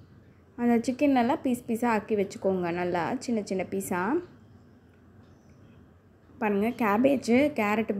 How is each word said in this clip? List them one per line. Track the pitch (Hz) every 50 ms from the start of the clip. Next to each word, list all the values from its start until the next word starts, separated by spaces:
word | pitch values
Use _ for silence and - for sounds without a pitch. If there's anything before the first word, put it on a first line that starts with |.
| - - - - - - - - - - -
அந்த | - 240 240 240 233 233 - 254
சிக்கன் | 254 294 285
நல்லா | 269 254 233 233 302
பீஸ் | 320 - 269 247 240 -
பீஸாக | - 233 214 -
ஆக்கி | 240 226 208 208 - 220
வச்சுக்கோங்க, | 202 196 196 - - - 196 190 185 175 170 170
நல்லா | 175 180 180 175 175 165 127 - 262
சின்ன | - - 240 214 196
சின்ன | - 196 185 175 180
பீஸாக. | - 196 190 - 190 180 180 208 277 349 349 - - - - - - - - - - - - - - - - - - - - - - - _ - - - - - - - - - - - _ - - _ _ - - -
பாருங்க, | 220 214 208 196 208 233
கேபேஜ், | 247 - 247 208 202 214 254 269 285 247 - - 233 254 285 294 294
கேரட், | - 214 208 208 214 220 - 214 202